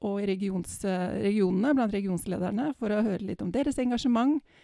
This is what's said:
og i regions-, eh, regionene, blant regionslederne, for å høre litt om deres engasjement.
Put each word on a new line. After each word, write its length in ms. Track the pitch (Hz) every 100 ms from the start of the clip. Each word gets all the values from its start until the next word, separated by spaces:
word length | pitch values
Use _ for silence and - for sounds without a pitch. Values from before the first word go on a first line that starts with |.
og 220 | 208 202
i 40 | 202
regions-, 580 | 190 202 190 170 -
eh, 360 | 196 185 180 196
regionene, 520 | 202 214 185 190 262
blant 180 | 269 220
regionslederne, 800 | 196 196 175 - 180 180 202 294
for 160 | 269 214
å 120 | 208
høre 200 | 220 180
litt 200 | 196 -
om 100 | 180
deres 240 | 233 285 262
engasjement. 640 | 247 240 262 226 262 302 - _